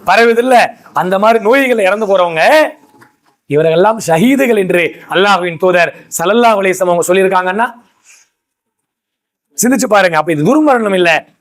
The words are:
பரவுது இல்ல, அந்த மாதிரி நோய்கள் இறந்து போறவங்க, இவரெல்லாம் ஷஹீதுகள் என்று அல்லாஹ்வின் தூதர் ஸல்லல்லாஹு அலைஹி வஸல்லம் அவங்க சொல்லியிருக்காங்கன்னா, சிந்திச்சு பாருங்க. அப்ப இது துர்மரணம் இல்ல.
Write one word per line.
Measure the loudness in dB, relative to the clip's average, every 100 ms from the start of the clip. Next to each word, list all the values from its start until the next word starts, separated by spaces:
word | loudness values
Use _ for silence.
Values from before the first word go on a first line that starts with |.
| -2
பரவுது | 2 2 2
இல்ல, | 2 2 0 -6 -10
அந்த | -6 -2 0
மாதிரி | 2 2
நோய்கள் | 2 0 0 0
இறந்து | 0 -2 -2 0
போறவங்க, | 0 0 2 2 0 -6 _ _ _ _ _ _ -4
இவரெல்லாம் | -2 0 2 0 0 -2
ஷஹீதுகள் | 0 2 2 0 0
என்று | 0 -2 -2 -6 -6
அல்லாஹ்வின் | -2 0 0 -2 -4
தூதர் | 0 0 -2 -4 -12 -6
ஸல்லல்லாஹு | -2 2 2 2
அலைஹி | -2 -2
வஸல்லம் | -2 -2
அவங்க | 0
சொல்லியிருக்காங்கன்னா, | 0 0 0 -2 -4 -6 -8 _ _ _ _ _ _ _ _ _ _ _ _ _ _ _ _ _ -6
சிந்திச்சு | -2 -2 0
பாருங்க. | 2 2 0
அப்ப | -2
இது | 0
துர்மரணம் | 0 2 2 0 0
இல்ல. | 0 0 -2 -4 _